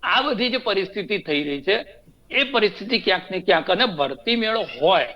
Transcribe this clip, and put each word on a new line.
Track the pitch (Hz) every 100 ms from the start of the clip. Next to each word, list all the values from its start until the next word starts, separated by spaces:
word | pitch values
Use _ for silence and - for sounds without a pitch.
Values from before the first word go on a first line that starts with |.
આ | - 208
બધી | 277 233 247
જે | 254
પરિસ્થિતિ | - 196 185 - 185 202
થઈ | 160 147
રહી | 147 143
છે, | 135 208 - - - _ _
એ | 247
પરિસ્થિતિ | 262 262 214 - 202 233
ક્યાંક | 180 185 -
ને | 185
ક્યાંક, | 180 170 -
અને | 185 240
ભરતી | 170 143 135 - 233
મેળો | 220 226 175 -
હોય | 156 185 120